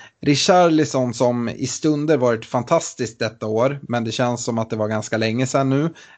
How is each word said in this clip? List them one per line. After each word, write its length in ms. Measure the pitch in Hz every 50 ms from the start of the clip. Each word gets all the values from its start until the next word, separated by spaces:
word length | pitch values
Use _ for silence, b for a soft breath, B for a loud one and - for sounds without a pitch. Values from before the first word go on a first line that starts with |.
| B B B _
Richarlison 920 | - 139 147 139 - - 185 180 180 165 160 156 151 131 - 135 127 123 113
som 360 | - 131 123 120 120 117 113
i 180 | - - 135
stunder 500 | 127 - - - 156 151 147 147 156 156
varit 280 | 131 127 123 117 113 -
fantastiskt 760 | - - 123 120 - 165 165 165 - - - 127 117 - _
detta 280 | 117 107 - - 117
år, 320 | 110 107 113 123 139 143 139
men 220 | - - 120 120 113
det 80 | 113
känns 320 | 110 - 127 120 123 120 -
som 140 | - 117
att 120 | 113 113 113
det 60 | 117
var 120 | 107 107
ganska 300 | 107 110 107 107 - -
länge 300 | 113 113 110 110 123 131
sedan 220 | 127 - 139 135 131
nu, 240 | 135 139 156 165 160 B B B B